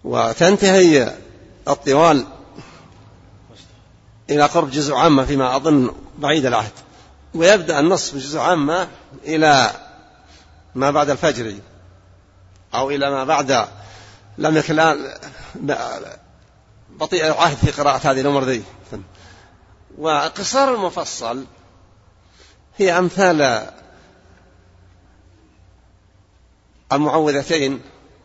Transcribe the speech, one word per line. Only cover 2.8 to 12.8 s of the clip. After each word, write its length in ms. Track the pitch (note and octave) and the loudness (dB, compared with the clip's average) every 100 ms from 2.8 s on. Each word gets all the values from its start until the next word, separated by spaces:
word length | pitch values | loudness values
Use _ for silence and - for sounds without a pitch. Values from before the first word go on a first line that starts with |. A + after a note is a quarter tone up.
| - - - - - - - A2+ - - _ - _ - - | -20 -20 -20 -20 -20 -20 -20 -20 -20 -20 _ -20 _ -20 -4
إلى 140 | D3 | 2
قرب 280 | D3 E3+ D3 | 2 2 -2
جزء 240 | C3+ C#3+ C3 | -4 -2 2
عامة 300 | E3 C#3 C3 | 4 4 2
فيما 300 | C#3 B2+ C3+ | -2 0 0
أظن 360 | D#3 D3 B2 - - - | 2 2 0 -4 -20 -8
بعيد 280 | C#3+ D#3 B2+ | -2 0 0
العهد، 260 | A#2 G#2 - - - - _ - | -2 -4 -12 -20 -20 -20 _ -12
ويبدأ 460 | D#3+ E3+ G#3 E3+ D3+ | 0 4 4 0 0
النصف 360 | D#3 F#3+ - B2 | 0 0 -4 -10
جزء 240 | C3+ D3+ | -10 -4
عامة 480 | C3 F3 C#3+ F3 F3+ - - - | -2 0 0 -4 -6 -12 -20 -18
إلى 480 | D3 D#3+ D#3 C#3 A2 - - - - _ _ - _ - _ B2+ | -6 0 4 4 2 -4 -20 -20 -20 _ _ -20 _ -20 _ -2
ما 160 | C3+ | 0
بعد 180 | D3 D3 | 0 0
الفجر 460 | C3 E3 A#2 A2+ G2+ - - - - _ _ _ _ - - _ | 0 -2 -4 -10 -12 -20 -20 -20 -20 _ _ _ _ -20 -20 _
أو 160 | A#2 | -6